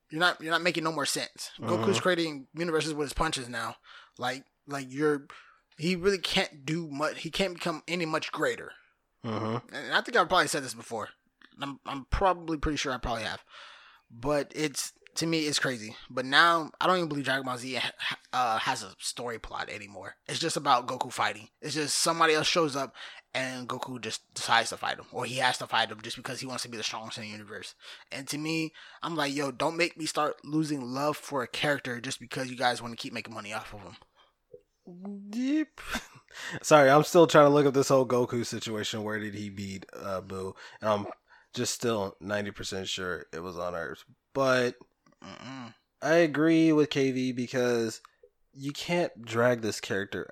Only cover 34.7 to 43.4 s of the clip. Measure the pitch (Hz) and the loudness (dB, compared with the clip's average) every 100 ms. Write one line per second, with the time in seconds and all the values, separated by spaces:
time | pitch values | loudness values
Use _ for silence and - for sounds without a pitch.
34.7 | _ - 175 196 202 202 220 262 302 302 | _ -20 -14 -12 -12 -10 -4 0 0 -2
35.7 | - - - - - - - - 160 - | -8 -8 -8 -8 -18 -20 -14 -10 -8 6
36.7 | 151 135 147 151 180 160 160 147 143 143 | 8 10 8 8 8 10 10 10 8 6
37.7 | 135 131 135 123 123 123 120 110 113 113 | 4 4 4 4 2 2 0 -4 -6 -6
38.7 | 107 101 113 107 107 107 101 104 98 98 | -4 -4 -4 -4 -4 -6 -6 -8 -8 -8
39.7 | 95 - - 98 95 95 95 95 - - | -10 -12 -10 -6 -6 -6 -8 -8 -10 -18
40.7 | - 107 104 101 - _ - _ - 117 | -4 0 0 0 -10 _ -20 _ -4 -4
41.7 | - 120 110 98 - 92 104 101 95 98 | -2 0 0 -2 -6 -4 -4 -4 -8 -8
42.7 | 95 92 - 92 82 - 78 | -6 -4 -4 -4 -6 -8 -10